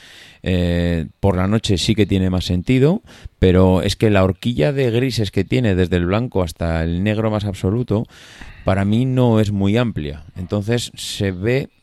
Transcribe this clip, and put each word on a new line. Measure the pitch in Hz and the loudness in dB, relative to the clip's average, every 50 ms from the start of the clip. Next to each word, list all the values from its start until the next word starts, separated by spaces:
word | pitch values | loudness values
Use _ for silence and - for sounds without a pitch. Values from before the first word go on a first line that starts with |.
| - - - - - - - _ | -20 -20 -20 -20 -20 -20 -20 _
Eh, | - - 92 90 90 87 87 87 87 87 87 85 76 - - _ | -4 -2 0 0 2 0 0 0 0 0 0 -2 -4 -6 -6 _
por | - 98 95 90 | 0 0 2 2
la | 92 98 | 0 0
noche | 107 110 - - 98 85 | 0 0 0 0 -2 0
sí | - - 107 | 0 0 2
que | 95 104 | 2 2
tiene | 85 101 92 92 92 | 2 2 0 0 0
más | 92 90 90 | 0 -2 -2
sentido, | - 92 90 87 - 127 131 131 151 180 226 - - - - - - - _ | -2 -2 -2 0 0 2 4 4 4 2 0 -4 -12 -20 -20 -20 -20 -4 _
pero | - 92 90 90 95 92 92 90 | 2 4 6 6 6 6 4 4
es | - 104 - | 2 0 0
que | - - 110 | 0 2 2
la | 104 95 95 | 4 4 2
horquilla | 95 90 - - 120 123 135 147 151 139 | 2 0 -2 -4 -4 0 0 0 0 0
de | 139 135 120 | 0 -2 0
grises | 110 120 131 135 113 107 107 95 | 0 0 -2 -2 -2 -2 -4 -2
que | - 101 92 | -2 -2 -2
tiene | - - 123 127 107 92 | 0 0 0 2 2 2
desde | 90 92 85 92 | 2 2 2 0
el | 90 87 | 0 0
blanco | 85 95 110 123 123 - 95 90 | 0 0 -2 -2 -2 -2 -4 -4
hasta | 82 - - 85 82 82 82 82 | -4 -4 -6 -4 -2 -2 -2 -2
el | 82 85 87 95 | -2 -2 -2 -2
negro | 104 107 107 110 110 | -2 -2 -2 -2 -2
más | 107 107 101 | -2 -2 -4
absoluto, | 104 95 - - 92 104 120 123 - 98 107 120 - - - - - - - - - - - - | -6 -6 -4 -4 -2 -2 -2 -2 -2 -2 -4 -4 -6 -12 -20 -20 -20 -20 -20 -20 -20 -20 -6 -4
para | - 95 95 98 | -2 0 0 0
mí | 101 107 113 131 | 0 0 0 0
no | 131 127 127 123 120 113 110 | 0 2 2 2 4 4 2
es | 107 104 104 | 2 0 0
muy | 98 95 98 104 117 | 0 0 0 2 0
amplia. | 123 113 92 - 76 71 71 76 76 - - | 0 -2 -4 -6 -8 -8 -10 -12 -16 -16 -14
Entonces | 92 90 82 - 104 101 107 120 123 - - - | -14 -10 -6 -6 -6 -2 -2 -2 -2 -4 -6 -12
se | - - - - - 104 98 | -14 -14 -12 -8 -4 -4 -4
ve, | 92 87 95 113 123 135 - - _ _ | -4 -4 -2 -2 -2 -2 -4 -6 _ _